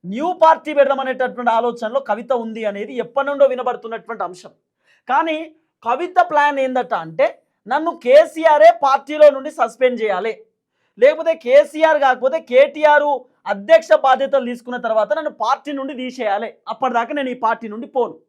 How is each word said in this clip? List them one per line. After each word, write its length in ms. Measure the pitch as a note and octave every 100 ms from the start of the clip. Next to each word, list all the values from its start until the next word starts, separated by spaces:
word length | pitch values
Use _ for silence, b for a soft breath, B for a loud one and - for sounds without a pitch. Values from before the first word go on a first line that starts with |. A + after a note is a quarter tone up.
| F3
న్యూ 260 | G#3+ E4
పార్టీ 420 | F4 D#4+ D#4+ D4+
పెడదామనేటటువంటి 760 | D4 C4+ C4+ C4 B3+ B3 G3 A#3+
ఆలోచనలో 500 | A3+ A#3+ A#3 A3 B3+
కవిత 320 | C4 G#3 A#3+
ఉంది 320 | B3+ A3+ A3
అనేది 300 | A3 G3+ A3
ఎప్పటి 320 | B3+ A3+ C4 C#4
నుండో 200 | C#4+ C4+
వినబడుతున్నటువంటి 760 | B3 B3 A#3 A3+ A3+ G3 A3+
అంశం. 280 | F3+ F3+ F#3 _ _ _ _ _ -
కానీ 460 | C4 E4 D#4 D#4+ _ _ _ A3+
కవిత 260 | B3+ F4 F4+ F4
ప్లాన్ 280 | D4+ D4 C#4
ఏందట 360 | C4 B3+ B3
అంటే, 480 | G#3 D#3+ D#3+ - - _ _ G3
నన్ను 340 | A#3+ D#4+ A#3
కేసీఆరే 760 | A#3+ C#4 E4 D#4+ D#4+ D4 D#4+ F4
పార్టీలో 480 | C4+ C4+ - D4+ D4+
నుండి 200 | C4+ C4
సస్పెండ్ 520 | D#4+ A3+ A3+ B3+ A#3+
చేయాలి, 420 | G#3+ F#3 A3 A3 _ _ _ _ _ _
లేకపోతే 360 | B3+ D4+ E4
కేసీఆర్ 640 | D#4+ A#3+ C4+ D4 D4+ D#4+ D4+
కాకపోతే 420 | C4+ A#3+ B3+ D#4+
కేటీఆర్ 600 | D#4+ B3 C#4+ D4 D4+ D4 D4 C4+ - _ -
అధ్యక్ష 420 | G3+ G3+ D#4+ D#4+
బాధ్యతలు 520 | D4+ C#4 C4 C4+ C#4
తీసుకున్న 320 | A#3+ A#3+ B3 B3
తర్వాత 360 | A#3 A3 G#3
నన్ను 180 | D#4 D4+
పార్టీ 420 | - A3 C4+ C#4+
నుండి 220 | C#4 C4+
తీసేయాలి, 600 | C4 B3+ B3+ G#3+ G3 A3 - -
అప్పటిదాకా 460 | A3 B3+ A#3 A#3
నేను 160 | D4 C4
ఈ 40 |
పార్టీ 340 | B3 A3+ A3+ A3+
నుండి 180 | G#3+ -
పోను 320 | C4 A3+ -